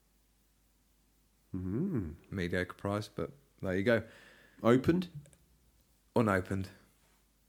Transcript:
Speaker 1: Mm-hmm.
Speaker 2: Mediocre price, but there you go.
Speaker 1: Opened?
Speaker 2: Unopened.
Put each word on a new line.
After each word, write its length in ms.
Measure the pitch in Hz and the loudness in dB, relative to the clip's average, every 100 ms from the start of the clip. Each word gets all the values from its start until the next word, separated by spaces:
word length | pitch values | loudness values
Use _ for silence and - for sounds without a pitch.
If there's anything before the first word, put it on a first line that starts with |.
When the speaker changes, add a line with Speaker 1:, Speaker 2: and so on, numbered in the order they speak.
| _ _ _ _ _ _ _ _ _ _ _ _ _ _ _ 95 | _ _ _ _ _ _ _ _ _ _ _ _ _ _ _ -8
Speaker 1:
Mm-hmm. 540 | 92 110 196 139 82 80 - | -4 -4 -2 -4 -4 -10 -10
Speaker 2:
Mediocre 420 | 95 87 92 92 | -6 -2 -2 -4
price, 340 | - 101 104 110 | -6 -4 -4 -6
but 180 | - 85 - _ _ | -8 -10 -12 _ _
there 140 | 98 92 | -4 0
you 60 | |
go. 200 | 101 117 - - - - - - | 2 2 0 -14 -20 -20 -20 0
Speaker 1:
Opened? 460 | 110 131 151 175 180 - - - _ _ _ _ _ _ _ 117 | 4 6 6 2 -2 -10 -20 -20 _ _ _ _ _ _ _ 2
Speaker 2:
Unopened. 500 | 110 95 - 98 92 - _ _ _ _ _ _ | 4 2 0 -4 -6 -12 _ _ _ _ _ _